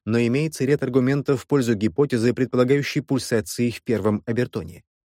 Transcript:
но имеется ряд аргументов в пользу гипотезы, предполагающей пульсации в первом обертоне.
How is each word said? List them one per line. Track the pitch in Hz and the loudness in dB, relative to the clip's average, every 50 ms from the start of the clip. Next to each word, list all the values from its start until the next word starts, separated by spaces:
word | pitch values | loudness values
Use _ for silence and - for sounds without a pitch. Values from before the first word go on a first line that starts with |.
| - | -4
но | 107 113 117 | 0 0 2
имеется | 120 117 123 143 156 160 - - 135 | 2 2 0 0 -2 -2 -4 -2 0
ряд | 127 147 143 139 | 0 0 0 0
аргументов | 127 123 135 123 131 139 143 127 - 139 120 | 2 2 2 2 2 0 0 0 0 -2 -2
в | - | 0
пользу | - 147 143 123 117 117 | 0 0 2 2 2 0
гипотезы, | 95 107 107 - - 147 143 127 113 110 123 117 | 2 0 -2 2 2 0 2 2 0 2 0 2
предполагающей | - 131 113 - 123 123 123 139 143 139 - - 151 | 0 -2 0 2 2 2 4 2 0 0 -2 -4 -4
пульсации | 127 - 139 127 - - 123 110 101 - - - 120 120 | -2 -2 -4 -2 -2 0 -2 -2 -2 -4 -4 -2 -2 -2
в | 113 - - | -2 -6 -4
первом | - 113 104 95 107 104 104 - | -2 -2 0 2 0 0 0 -2
обертоне. | - 113 120 123 - - 110 82 85 95 - _ _ _ _ _ | -4 -2 -2 -2 -4 -4 -8 -8 -8 -14 -20 _ _ _ _ _